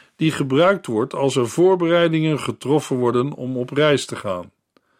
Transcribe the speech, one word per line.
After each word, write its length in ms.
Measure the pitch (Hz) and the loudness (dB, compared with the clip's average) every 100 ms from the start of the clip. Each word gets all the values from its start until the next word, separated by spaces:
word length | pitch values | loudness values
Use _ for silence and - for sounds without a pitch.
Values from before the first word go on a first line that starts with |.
| _ - | _ -4
die 140 | 156 | -2
gebruikt 560 | - 139 135 180 196 - | 0 0 2 2 2 -2
wordt 280 | 110 127 | -4 -2
als 220 | - 139 131 | -2 -2 0
er 120 | 120 | -2
voorbereidingen 920 | - 185 185 170 170 170 160 156 143 | 2 4 4 2 2 2 2 0 -2
getroffen 560 | - - 127 151 - 127 | -4 -6 0 0 0 -2
worden 360 | 120 123 139 | 0 0 -2
om 240 | - 127 127 | -4 -8 -6
op 140 | 123 | -6
reis 360 | 139 151 139 - | 0 2 2 -2
te 100 | - | -10
gaan. 360 | 104 90 87 _ _ _ _ _ | -8 -8 -10 _ _ _ _ _